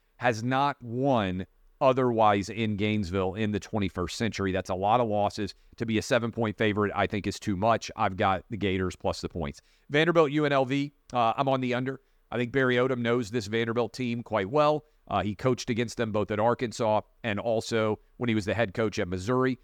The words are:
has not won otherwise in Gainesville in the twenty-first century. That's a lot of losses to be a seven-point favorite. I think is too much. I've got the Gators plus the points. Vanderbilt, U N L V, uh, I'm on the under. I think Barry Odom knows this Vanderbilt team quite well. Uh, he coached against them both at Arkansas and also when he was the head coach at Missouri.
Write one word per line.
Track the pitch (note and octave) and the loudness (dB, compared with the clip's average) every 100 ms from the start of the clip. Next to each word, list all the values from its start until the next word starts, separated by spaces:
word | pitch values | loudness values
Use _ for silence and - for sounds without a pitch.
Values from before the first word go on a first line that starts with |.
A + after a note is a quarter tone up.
| _ _ | _ _
has | B2 A2 | 0 0
not | A#2 C3 C#3+ C#3 | -2 0 0 -2
won | A#2+ A#2 C#3 B2+ F#2+ F2+ F#2 _ _ _ | -8 -4 0 2 2 -2 -8 _ _ _
otherwise | C3+ C3 B2+ A2+ G#2+ G#2 G2 | 2 4 2 4 6 4 0
in | G#2 A2 G#2 | -4 -2 0
Gainesville | G#2+ G#2+ F2+ F#2+ F#2 | 0 0 0 0 0
in | F#2 G#2+ | 0 -2
the | G#2 | -2
twenty-first | - A2 G2 - F2 - | -2 -2 -2 -2 -6 -2
century. | A#2 - G2 | -4 -2 -2
That's | F#2 - | -2 -2
a | |
lot | F#2 G2 A#2 | -2 2 4
of | A#2+ | 2
losses | G#2 G2+ - G2+ - _ - | 0 0 -2 -8 -8 _ -8
to | A2+ | -2
be | A2 | 0
a | |
seven-point | - B2 A#2 A2+ A2+ G2+ | 2 0 0 -2 -2 0
favorite. | A2 G2+ G2+ | 0 2 0
I | F2 G2 | 0 0
think | G#2 G2+ | 0 -4
is | - | -4
too | - F#2 | -4 0
much. | G#2+ A2 - - | 2 2 -2 -4
I've | G#2+ F#2+ | -4 2
got | G2+ F#2 - | 2 0 -4
the | A2 | -4
Gators | G2 F#2+ F#2 - | 0 0 -2 -2
plus | F#2+ E2+ | -4 -4
the | E2+ | -6
points. | F2+ D2 - _ _ _ | -4 -6 -8 _ _ _
Vanderbilt, | C#3+ D#3+ E3+ D3+ | 0 4 4 4
U | D3 | 2
N | D3 | 0
L | C#3 | 2
V, | C3 C#3 C#3+ - _ | 0 0 -4 -8 _
uh, | B2 A2+ A2+ | 0 0 2
I'm | C3+ | 0
on | C3 | 0
the | B2+ | 0
under. | A#2+ B2+ C3+ - _ _ | -2 -2 -8 -16 _ _
I | A#2+ | -4
think | B2 | -2
Barry | C3+ C3 B2 | 2 2 2
Odom | C3 B2+ | 2 0
knows | A#2 A#2+ A2 | 0 0 0
this | A#2+ G#2 | -4 -2
Vanderbilt | A2 A#2 A#2 A2+ | -2 0 0 -2
team | - B2+ A#2 | -4 -4 -4
quite | A#2 G#2+ G2 | -4 -2 0
well. | C#3+ D3 D3+ - _ - | 2 2 0 -4 _ -4
Uh, | G2+ | -2
he | F#2+ | -2
coached | G2+ B2+ A#2+ - | -2 0 -2 -2
against | A#2 A#2+ - | -4 -4 -4
them | A#2 | -2
both | G#2+ G2+ | -2 -2
at | G#2 | 2
Arkansas | A2+ A#2+ A#2+ - A2+ G#2+ - _ | 2 2 -2 -2 0 0 -2 _
and | A#2+ G2+ | -4 -2
also | G2 A2+ - A#2 A2 G#2 - _ | 0 -2 0 0 0 -2 -6 _
when | A#2+ | 0
he | |
was | A2 | 0
the | G2 | 0
head | G2 A2+ | 0 -2
coach | F2+ A2 G2 | 0 -2 0
at | F#2+ | -4
Missouri. | F#2 F#2 B2+ B2+ B2+ | -4 0 0 0 -2